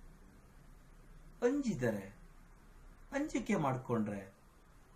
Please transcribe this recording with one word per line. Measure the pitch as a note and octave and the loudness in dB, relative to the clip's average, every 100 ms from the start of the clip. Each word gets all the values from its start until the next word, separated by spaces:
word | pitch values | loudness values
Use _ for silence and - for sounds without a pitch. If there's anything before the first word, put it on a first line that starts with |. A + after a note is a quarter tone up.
| - - - - - - - - - - - - - - | -18 -18 -20 -20 -20 -20 -20 -20 -20 -20 -18 -18 -18 2
"ಅಂಜಿದರೆ, | A#3+ C#4+ B3+ D3+ A#2+ G#2 F#2+ - - - - - - - - - - | 4 6 4 4 2 2 -4 -12 -18 -20 -20 -20 -20 -20 -18 -18 -4
ಅಂಜಿಕೆ | C#4 D#4 C#4+ A3 G3+ | -2 0 0 2 4
ಮಾಡ್ಕೊಂಡ್ರೆ | C#3 B2+ - A#2 G#2 G2+ - - - - - - - | 4 2 2 2 2 -2 -6 -14 -20 -20 -20 -20 -20